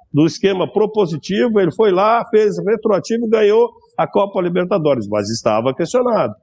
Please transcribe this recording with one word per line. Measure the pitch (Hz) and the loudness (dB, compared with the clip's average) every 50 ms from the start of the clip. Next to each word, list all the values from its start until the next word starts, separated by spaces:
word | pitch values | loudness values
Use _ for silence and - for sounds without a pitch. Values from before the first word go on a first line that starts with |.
| _ _ | _ _
do | - 139 160 | 0 2 2
esquema | 165 - - - 196 196 180 160 131 | 2 0 0 -2 0 0 0 -4 -2
propositivo, | - 202 214 202 214 214 196 156 165 139 - - 190 214 247 240 214 202 | 0 -2 -2 0 0 -2 -2 -2 -4 -8 -6 -4 -2 0 0 0 2 2
ele | 185 160 - | 0 0 0
foi | - 220 208 | 2 2 2
lá, | 180 185 202 214 233 233 202 - | 2 2 2 2 2 0 -2 0
fez | - 214 220 208 175 170 165 | 2 2 2 2 0 -2 -2
retroativo | 196 226 214 - 220 202 175 - - 226 233 240 | -2 -2 0 0 0 0 0 -2 -4 -4 -4 0
e | 214 | 0
ganhou | 226 214 214 202 214 226 240 - - - _ _ _ - | 0 2 4 4 4 4 2 0 -2 -12 _ _ _ -4
a | 165 | -4
Copa | 165 - 202 196 196 196 196 | -2 0 -2 -2 0 -2 -2
Libertadores, | 180 175 175 180 180 180 214 185 151 147 135 120 101 101 | -2 -2 -2 -2 -2 0 -2 0 2 0 0 0 -2 -4
mas | 104 104 101 101 | -4 -4 -2 -4
estava | 113 - - 117 107 110 117 135 127 | -6 -2 0 0 0 2 0 -2 -2
questionado. | - 170 156 - 254 247 247 220 190 147 - 208 - | -2 -4 -2 0 0 0 2 0 0 0 -2 -4 -10